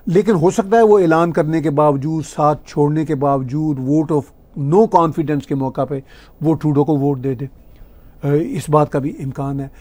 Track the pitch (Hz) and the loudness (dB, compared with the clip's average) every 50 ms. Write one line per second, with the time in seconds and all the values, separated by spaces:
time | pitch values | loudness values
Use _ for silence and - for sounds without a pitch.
0 | - 190 160 202 180 - 170 156 165 190 185 233 196 190 226 233 226 214 208 202 | -6 0 0 2 2 2 2 2 2 2 2 0 0 2 4 4 6 6 6 6
1 | 180 165 160 165 170 170 156 170 151 156 160 160 143 160 139 151 151 147 139 135 | 4 4 4 2 2 2 0 0 0 0 -2 -2 -2 0 2 2 2 2 2 0
2 | 135 160 160 160 139 - - 160 147 151 147 - - - - 151 147 147 151 160 | -2 -4 -4 -6 -6 -8 -4 0 0 0 0 -2 -6 -6 -2 0 0 0 0 -2
3 | 151 156 151 131 143 139 139 135 131 120 139 156 156 156 143 131 127 135 151 160 | -2 -2 -2 -2 0 0 0 0 -2 -4 -4 -4 -2 -2 -4 -2 -2 0 0 0
4 | 151 160 156 139 135 - - - - _ - 160 139 143 170 208 226 214 - 170 | 0 0 -2 -2 -2 -4 -12 -20 -20 _ -10 -6 -2 2 4 4 4 4 4 2
5 | 165 160 - 170 147 147 151 139 - - 143 135 135 127 - 143 135 131 143 135 | 2 2 0 -2 -2 -2 -2 -4 -4 -4 -4 -4 -4 -4 -4 -4 -6 -4 -6 -10
6 | - - - - - - - - 147 160 160 - 156 151 143 147 143 160 151 135 | -10 -14 -20 -20 -20 -20 -12 -4 -2 -2 0 0 0 0 2 2 2 2 0 0
7 | 139 143 139 127 123 135 127 113 107 - - - - - - - - - - - | 0 0 -2 -2 -4 -6 -6 -6 -8 -12 -14 -18 -20 -20 -20 -20 -20 -20 -20 -20
8 | - - - - - 139 143 151 185 277 247 147 - 151 147 151 147 - - 143 | -20 -20 -14 -6 -2 0 0 0 0 -2 -6 -6 -4 0 2 2 2 0 -2 -4
9 | 131 160 - 294 143 135 - 143 139 139 139 139 135 139 - - | -4 -6 -8 -8 -10 -10 -8 -8 -8 -6 -6 -8 -8 -10 -14 -20